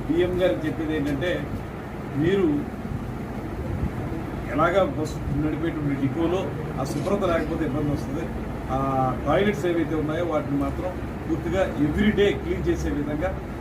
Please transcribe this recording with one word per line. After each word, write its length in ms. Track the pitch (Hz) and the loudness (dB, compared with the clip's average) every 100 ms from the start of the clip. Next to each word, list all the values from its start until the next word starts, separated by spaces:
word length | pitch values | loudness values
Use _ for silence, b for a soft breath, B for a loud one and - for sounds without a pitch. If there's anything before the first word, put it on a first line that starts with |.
| - | 0
డిఎం 260 | 165 180 180 | 2 4 4
గారికి 200 | 180 160 151 | 2 2 -2
చెప్పేది 240 | 135 156 156 | -2 -2 0
ఏంటంటే 340 | 143 135 180 156 - - - - - - - 131 | 0 0 0 -2 -2 -6 -8 -10 -10 -8 -4 0
మీరు 240 | 160 196 175 147 - - - - - - - - - - - - - - - - - - - | 4 4 4 2 -2 -6 -6 -6 -6 -6 -6 -6 -6 -6 -4 -2 -4 -4 -4 -4 -6 -6 -4
ఎలాగా 260 | 147 165 190 185 135 | 2 4 4 2 2
బస్సు 200 | 151 - - 139 | -4 -4 -2 0
నడిపేటువంటి 520 | 151 147 165 151 143 135 | 0 0 -2 -2 -2 0
డిపోలో 360 | 135 156 165 185 185 151 151 - | 0 0 0 0 -2 -4 -4 -4
ఆ 40 | - | -4
శుభ్రత 300 | 143 - 202 190 | -2 0 0 2
లేకపోతే 320 | 165 151 - 147 | 2 0 -2 0
ఇబ్బంది 220 | 139 147 143 | 0 0 0
వస్తుంది. 280 | - 139 - - - - - 131 | -2 -4 -4 -6 -6 -6 -2 -2
ఆ 20 | 135 135 131 117 143 | 0 2 2 2 2
టాయిలెట్స్ 380 | 160 202 196 175 | 4 4 2 2
ఏవైతే 240 | 170 147 156 | 2 2 0
ఉన్నాయో 220 | 147 160 170 | 0 0 0
వాటిని 260 | 151 135 139 139 | 0 0 0 0
మాత్రం 240 | 135 180 180 - - - | -2 -4 -4 -6 -6 -2
పూర్తిగా 360 | 160 170 180 185 - | -2 0 2 2 2
every 260 | 151 151 208 - | 2 4 4 6
day 120 | 202 - | 6 4
క్లీన్ 220 | 165 185 175 | 0 0 0
చేసే 220 | 165 165 143 | 0 0 -2
విధంగా, 280 | 147 151 180 196 - - | -2 0 -2 -2 -6 -6